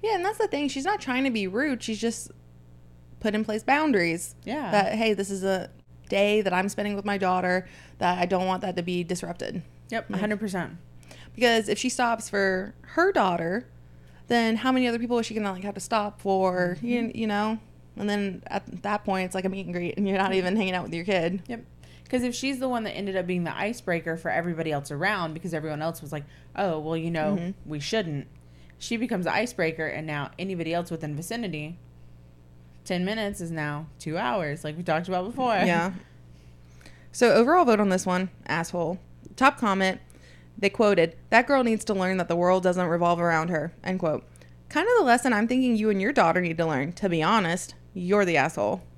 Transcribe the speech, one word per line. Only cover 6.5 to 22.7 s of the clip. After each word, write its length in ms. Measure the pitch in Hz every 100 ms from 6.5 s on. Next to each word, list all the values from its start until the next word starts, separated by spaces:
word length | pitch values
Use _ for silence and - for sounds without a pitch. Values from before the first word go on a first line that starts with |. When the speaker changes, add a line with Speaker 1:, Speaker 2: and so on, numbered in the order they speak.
Speaker 1:
I'm 160 | 180 196
spending 260 | 208 208 202
with 80 | 202
my 120 | 202
daughter 500 | 185 185 180 185 185 - - -
that 200 | 180 180
I 60 | 180
don't 220 | 185 185
want 140 | 185
that 160 | 190 175
to 60 |
be 200 | 175 180
disrupted." 580 | 175 175 170 170 - 214 - - -
Speaker 2:
Yep, 200 | 226 -
Speaker 1:
Like, 80 | 196
Speaker 2:
a 40 |
hundred 180 | 208 208
percent. 380 | 208 185 160 165 - - - - - -
Speaker 1:
because 320 | 233 226 208
if 100 | 208
she 120 | 254
stops 400 | - 240 226 -
for 440 | 202 196 185 202 -
her 300 | - - 370
daughter, 560 | 381 196 175 165 196 - - - - - - -
then 300 | 240 226 220
how 140 | 254
many 160 | 262 247
other 120 | 233
people 200 | 233 240
is 60 | 226
she 80 |
gonna, 180 | 220 202
like, 120 | 185
have 100 | 202 196
to 40 |
stop 400 | - 226 208 -
for, 560 | 202 190 185 180 180 180
you, 200 | 240 240
Speaker 2:
Mm-hmm. 160 | 262 -
Speaker 1:
you 100 | 220
know? 320 | 202 214 220 - - - -
And 120 | 208
then 340 | 208 202 175 -
at 340 | 196 - 180
that 200 | 202 208
point, 220 | - 190 185
it's 100 | 190
like 100 | 190
a 40 |
meet 160 | 196 175
and 80 |
greet, 240 | 175 175 -
and 100 | 202
you're 100 | 190
not 100 | 190
Speaker 2:
Mm-hmm. 60 | 190
Speaker 1:
even 180 | 180 208
hanging 180 | 190
out 100 | 180
with 100 | 123
your 120 | 165 175
kid. 360 | 190 170 190 -
Speaker 2:
Yep. 180 | 233 - - - - -
'Cause 140 | 254
if 120 | 247 240
she's 240 | 262 269
the 100 |
one 140 | 262